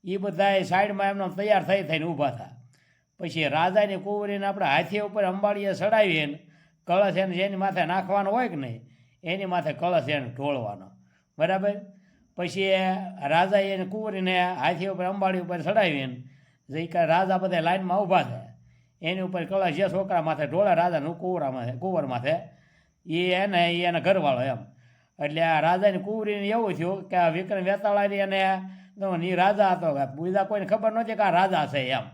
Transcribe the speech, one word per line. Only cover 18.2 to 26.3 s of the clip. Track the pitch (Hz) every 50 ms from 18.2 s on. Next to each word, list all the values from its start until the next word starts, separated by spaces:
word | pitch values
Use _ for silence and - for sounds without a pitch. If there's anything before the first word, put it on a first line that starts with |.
| 135
છે | 120 120 120 - - - _ _ _ _ _ _ _ _ _ 170
એની | 160 185 190
ઉપર | 185 185 185 180 165
કળશ | - 190 196 190 175 147
જે | 160 196 185
છોકરા | - 185 196 196 190 170
માથે | 156 160 156 135 151
ઢોળે | 131 139 175 208 202 175
રાજાનું | 160 175 180 170 151 139 156 170
કુંવરા | 165 170 180 185 170 147 135
માથે, | 131 131 117 120
કુંવર | 123 120 170 190 185 165 147
માથે, | 131 127 120 123 139 160 175 - - - _ _ _ _ _ _ _ _ _ _
એ | - 156 170 180 180
એને, | 180 180 196 202 190 175 170 170 175
એ | 170 175
એના | 175 170 165
ઘરવાળો | - 180 196 190 156 143 131 120
એમ. | 127 135 127 - - - - _ _ _ _ _ _ _ _ - 147
એટલે | 147 151 160
આ | 165 165 160 156
રાજાની | 147 165 180 180 196 208 185
કુંવરીને | 190 185 202 214 220 214 208